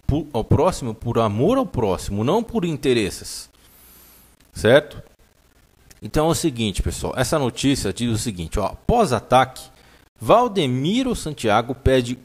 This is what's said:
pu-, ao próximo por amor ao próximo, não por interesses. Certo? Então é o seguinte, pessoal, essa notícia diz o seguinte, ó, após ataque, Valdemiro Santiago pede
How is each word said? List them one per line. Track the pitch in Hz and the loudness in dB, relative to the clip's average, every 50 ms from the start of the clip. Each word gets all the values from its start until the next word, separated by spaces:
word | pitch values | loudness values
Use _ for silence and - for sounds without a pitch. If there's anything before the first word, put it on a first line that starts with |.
| _ | _
pu-, | - - 151 165 147 | -2 -2 -2 -2 -2
ao | - 113 107 | -4 -4 0
próximo | - - - 147 185 170 - - 120 110 | 2 2 4 4 2 0 0 -6 -8 -8
por | - - 123 117 120 | -8 -6 -2 0 2
amor | 113 110 101 107 127 175 247 262 | 2 2 2 2 2 2 2 2
ao | 262 | 0
próximo, | 180 - - - 101 92 90 - - 101 101 110 | -2 -2 -2 0 0 0 0 -2 -4 -4 -2 0
não | 127 165 233 | 2 2 0
por | 233 - - 233 175 | 0 -2 -4 -4 -2
interesses. | 175 160 131 - 139 127 117 107 90 - - - - - - - - _ _ _ _ _ - - - - - - - _ _ _ _ _ _ _ _ - | -2 -4 -2 0 2 2 2 2 -2 -4 -8 -12 -14 -14 -14 -16 -18 _ _ _ _ _ -20 -20 -20 -20 -20 -20 -20 _ _ _ _ _ _ _ _ -10
Certo? | - - 107 123 143 - - - - - - _ _ _ _ _ _ _ _ _ _ _ _ _ _ _ - - _ | -2 2 6 6 6 4 2 -8 -18 -20 -20 _ _ _ _ _ _ _ _ _ _ _ _ _ _ _ -20 -20 _
Então | - 107 - 151 151 160 | -12 -4 0 0 2 2
é | |
o | 165 | 2
seguinte, | - - 170 131 113 113 107 92 - | 2 0 -2 -2 0 -2 -2 -2 -2
pessoal, | - 92 78 - - 85 - 113 | -4 -4 -4 -4 -6 -6 -2 -2
essa | 127 - - 160 | -2 0 0 0
notícia | 139 120 107 - - 131 139 123 - 104 | 0 0 -2 0 0 0 0 0 0 -4
diz | 92 - 117 120 | -4 -4 -2 -2
o | 117 107 | -2 -2
seguinte, | - 127 104 87 85 80 - - | -4 -4 -6 -6 -8 -6 -4 -4
ó, | 98 90 | -4 -4
após | - - _ - 208 247 226 156 | -6 -6 _ 0 2 2 2 2
ataque, | 127 104 - - 127 127 127 127 - - - - - _ _ _ _ _ _ _ _ - | 0 -2 0 2 4 4 2 2 -2 -14 -20 -20 -20 _ _ _ _ _ _ _ _ -6
Valdemiro | 107 113 165 220 247 247 202 196 165 131 123 127 135 160 208 247 269 262 226 - | 2 4 4 4 4 2 0 -2 -2 0 0 -2 -2 -2 0 0 0 -2 -2 -4
Santiago | - 160 147 - - 113 101 107 120 123 135 | -6 -8 -8 -4 0 2 2 2 2 -2 -4
pede | - - - 131 131 123 120 127 - - | -2 0 2 2 2 2 0 -4 -6 -2